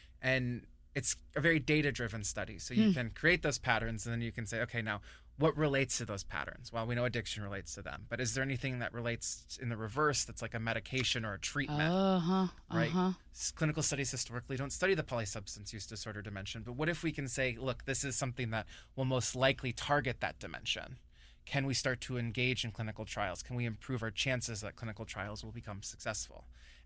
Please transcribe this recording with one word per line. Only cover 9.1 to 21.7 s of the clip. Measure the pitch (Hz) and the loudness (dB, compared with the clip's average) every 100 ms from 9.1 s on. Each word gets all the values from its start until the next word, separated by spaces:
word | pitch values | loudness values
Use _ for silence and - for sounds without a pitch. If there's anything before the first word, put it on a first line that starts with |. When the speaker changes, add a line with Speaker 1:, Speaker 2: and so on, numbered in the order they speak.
| 117 - - - - | -2 -4 -6 -8 -6
Speaker 1:
in | 120 | -4
the | 110 | -2
reverse | 110 127 151 131 | -2 2 4 4
that's | - - | 0 -2
like | 113 | -4
a | 113 | -2
medication | 113 110 - 131 120 120 110 | 0 0 0 0 2 2 -2
or | |
a | 98 | -2
treatment? | - 143 139 151 165 | -2 -2 0 2 4
Speaker 2:
Uh-huh, | 185 196 185 165 190 185 - - | 4 6 4 4 4 2 -2 -2
Speaker 1:
Right? | 170 - | 2 2
Speaker 2:
uh-huh. | 180 185 185 - | 4 2 0 -8
Speaker 1:
S-, | - - | -4 -4
clinical | - 156 151 | 0 0 2
studies | 135 139 135 | 0 0 0
historically | 131 - 120 - 131 | -2 -4 -6 -4 -4
don't | 139 | -2
study | - 190 | 2 4
the | 175 | 4
polysubstance | - 120 104 110 101 104 98 | 2 0 0 -4 -6 -8 -8
use | 107 - | -8 -8
disorder | 107 113 104 | -6 -6 -6
dimension, | 104 101 95 113 | -4 -6 -6 -6
but | 120 | -6
what | 123 156 | 0 0
if | 170 | 2
we | 165 | 0
can | 151 131 | 0 -2
say, | 139 127 113 | 2 0 0
"Look, | 131 117 | -2 -2
this | - 131 | -2 0
is | 127 - | 0 0
something | 131 120 117 | 0 0 0
that | 110 - - - - | -2 -4 -10 -10 -2
will | |
most | 131 127 - 127 | 2 4 2 6
likely | 131 135 131 | 6 6 0
target | - - 143 127 113 | -2 2 4 4 0
that | 90 - | -2 -4
dimension"? | 92 62 - - - 131 - - - - | -8 -6 -4 -4 -6 -12 -16 -20 -20 -20
Can | - 139 | -4 -2
we | 135 | 2